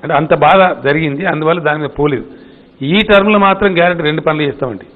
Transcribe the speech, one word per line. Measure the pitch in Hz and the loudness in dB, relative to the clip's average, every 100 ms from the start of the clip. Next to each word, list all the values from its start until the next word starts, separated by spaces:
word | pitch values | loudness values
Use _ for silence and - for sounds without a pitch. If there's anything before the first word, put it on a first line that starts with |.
అంటే | 143 151 | -2 -2
అంత | 151 165 147 | 0 2 4
బాధ | 190 185 - 131 | 4 2 0 -2
జరిగింది, | 151 160 139 190 | -2 -2 -4 -4
అందువల్ల | 156 156 175 151 | -2 -2 -2 -2
దాని | 151 | -4
మీద | 147 - | -6 -4
పోలేదు. | 147 131 - - - - - _ | -2 -2 -8 -18 -20 -20 -20 _
ఈ | 135 185 214 | -2 0 4
టర్మ్‌లో | 202 196 214 | 4 4 2
మాత్రం | 196 190 202 175 | 2 2 0 2
గ్యారెంటీ | 175 170 | 0 0
రెండు | 151 156 | -2 -2
పనులు | 151 156 147 | -2 -2 -4
చేస్తామండి. | - 131 101 - | -4 -8 -8 -14